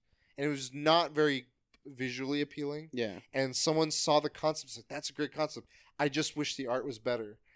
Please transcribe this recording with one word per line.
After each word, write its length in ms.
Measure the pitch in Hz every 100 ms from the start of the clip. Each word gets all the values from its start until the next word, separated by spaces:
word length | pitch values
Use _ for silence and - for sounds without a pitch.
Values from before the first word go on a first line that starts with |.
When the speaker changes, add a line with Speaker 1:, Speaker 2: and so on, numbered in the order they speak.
| _ _ _ -
Speaker 1:
and 100 | 147
it 20 |
was 240 | 139 127
not 380 | 135 151 170 170
very 340 | 151 151 135 - _ _ _ -
visually 560 | 127 131 123 135 143
appealing. 480 | 143 151 143 147 160
Speaker 2:
Yeah. 280 | 123 110 92 -
Speaker 1:
And 220 | 131 135 127
someone 360 | 165 156 160
saw 280 | - - 147
the 100 | 147
concept, 420 | - 156 156 -
was 60 | 117
like, 120 | -
"That's 200 | 143 -
a 40 |
great 180 | - 147
concept. 360 | 147 151 117 - - _ -
I 120 | 147
just 260 | 139 147 151
wish 220 | 147 -
the 100 | 127
art 160 | 127
was 160 | 131 113
better." 380 | 127 120 107 107 _